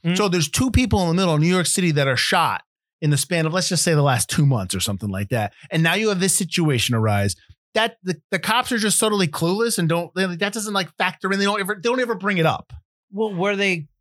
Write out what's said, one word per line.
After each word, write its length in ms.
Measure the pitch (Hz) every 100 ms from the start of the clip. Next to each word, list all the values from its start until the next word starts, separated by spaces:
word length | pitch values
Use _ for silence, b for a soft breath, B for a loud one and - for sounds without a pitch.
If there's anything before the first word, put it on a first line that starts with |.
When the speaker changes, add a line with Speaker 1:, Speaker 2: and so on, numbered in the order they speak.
| 165
Speaker 1:
Mm. 120 | 185
Speaker 2:
So 100 | 208
there's 220 | 175 151
two 220 | - 262
people 300 | 254 240 208
in 40 | 170
the 40 |
middle 200 | 175 185
of 60 | 151
New 80 | 165
York 180 | 185 156
City 240 | - 180
that 160 | 147 135
are 100 | 120
shot 460 | - 185 143 95 - _ _ _
in 100 | 151
the 60 | 143
span 280 | - 175 156
of, 80 |
let's 160 | 180 -
just 140 | 170
say, 100 | 175
the 80 | 151
last 280 | 143 120 -
two 160 | - 143
months 280 | 120 92
or 60 | 92
something 300 | - 98 104
like 200 | 95 101
that. 240 | 120 104 B B
And 140 | 165
now 100 | 165
you 160 | 190 220
have 100 | 185
this 160 | 190 -
situation 600 | 175 - 156 123 - 117
arise 400 | 110 101 101 - b b _ 214
that 220 | 226 -
the, 160 | 180 - _
the 80 | 190
cops 320 | - 233 247
are 60 | 240
just 200 | 214 -
totally 280 | 220 208 175
clueless 500 | - 165 196 233 214
and 100 | 165
don't, 260 | 170 170 180
they, 100 | 190
that 280 | 175 202
doesn't, 200 | 220 208
like, 220 | 196 165 -
factor 340 | 185 - 190
in. 60 | 196
They 60 | 202
don't 140 | 208
ever, 160 | 190 208
they 60 |
don't 180 | 233 254
ever 160 | 240 196
bring 220 | 196 185
it 60 | 160
up. 280 | 95 - - - _ _
Speaker 1:
Well, 220 | 196 220
were 220 | 180 196 196
they, 320 | 196 170 147 _